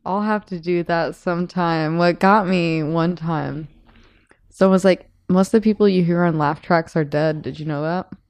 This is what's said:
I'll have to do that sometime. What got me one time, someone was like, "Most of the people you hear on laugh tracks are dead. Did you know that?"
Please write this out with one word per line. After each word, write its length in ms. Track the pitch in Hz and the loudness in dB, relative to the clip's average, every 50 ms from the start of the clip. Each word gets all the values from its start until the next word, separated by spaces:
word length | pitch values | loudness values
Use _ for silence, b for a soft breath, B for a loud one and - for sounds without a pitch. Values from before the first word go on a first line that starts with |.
| - | -8
I'll 160 | 175 185 202 208 | -6 -4 -4 -2
have 240 | 214 214 208 202 | -2 -4 -4 -4
to 140 | - 190 170 | -8 -14 -10
do 240 | 160 175 175 175 165 | -4 -4 -2 -2 -2
that 320 | - 170 170 160 135 165 | -2 -2 -2 -2 -4 -6
sometime. 840 | - - 185 175 170 180 170 - 185 175 170 165 160 156 156 160 170 | -8 -6 -4 -4 -4 -4 -6 -4 -2 -2 0 0 -2 -2 -2 0 0
What 220 | 175 175 165 - | 2 0 2 2
got 260 | - 190 202 220 190 | 4 4 4 4 2
me 380 | 170 190 180 170 165 160 160 151 | 0 0 0 0 0 -2 -2 -2
one 320 | 147 165 165 165 175 180 | -2 -2 0 0 -2 -2
time, 500 | 165 165 165 165 151 143 139 139 151 156 - _ _ _ b b b b b b b b b b b b _ | -4 -4 -4 -4 -4 -4 -6 -8 -10 -12 -14 _ _ _ b b b b b b b b b b b b _
someone 260 | _ - 196 190 190 | _ 0 2 4 4
was 100 | 185 185 | 4 4
like, 260 | 190 175 - - _ _ _ _ - | 4 2 2 -2 _ _ _ _ 0
"Most 200 | 180 185 190 - | 2 2 2 4
of 120 | - 226 | 2 2
the 40 | 208 | 2
people 240 | 220 208 - 208 202 | 2 2 4 2 4
you 160 | 185 185 175 | 4 4 2
hear 180 | 165 175 175 175 | 2 2 2 2
on 160 | 175 160 156 | 0 0 0
laugh 240 | 147 143 156 - - | 0 -2 -2 -4 -2
tracks 320 | - 180 165 165 - - | 0 0 0 0 0 -2
are 80 | 170 151 | -2 -2
dead. 380 | 143 147 147 156 160 156 156 - | -2 -2 -2 0 0 -2 -4 -8
Did 160 | - 147 151 | -10 -12 -10
you 80 | 151 | -8
know 160 | 156 151 143 151 | -8 -6 -4 -4
that?" 240 | 160 175 185 - - - _ _ | -4 -4 -6 -8 -10 -16 _ _